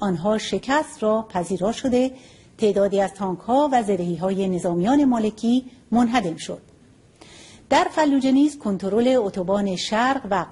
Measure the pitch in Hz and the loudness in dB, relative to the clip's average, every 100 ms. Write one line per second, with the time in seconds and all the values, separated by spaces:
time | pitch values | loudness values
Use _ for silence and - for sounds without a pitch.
0 | 202 175 190 214 - 196 - 285 302 - | -4 -2 0 -2 -2 -4 0 -2 -2 -4
1 | 214 220 220 185 170 185 185 233 262 247 | -2 -2 -2 -6 -4 -4 -4 -2 0 0
2 | 254 254 - - - - 220 196 196 196 | 0 -4 -18 -20 -20 -2 0 2 2 2
3 | 196 - 196 180 - 254 294 262 208 190 | -2 -2 -6 -4 0 2 2 2 0 -2
4 | 175 165 185 190 190 180 180 175 190 285 | -2 -2 -2 -2 -2 -2 -2 0 2 4
5 | 277 240 214 214 226 254 254 - _ 220 | 4 2 0 -2 0 0 -2 -12 _ 0
6 | 240 247 185 160 - 175 - - - _ | 2 0 -2 -6 -10 -14 -16 -20 -20 _
7 | _ _ - - - - - 277 359 - | _ _ -20 -20 -20 -20 0 2 2 2
8 | 302 277 262 262 302 285 214 190 196 208 | 2 2 4 4 4 0 -4 -4 -2 0
9 | 240 254 202 196 175 202 202 175 - 214 | 2 2 0 -2 -2 -2 -2 -4 -2 0
10 | 247 277 208 190 160 | 0 0 -2 -4 -2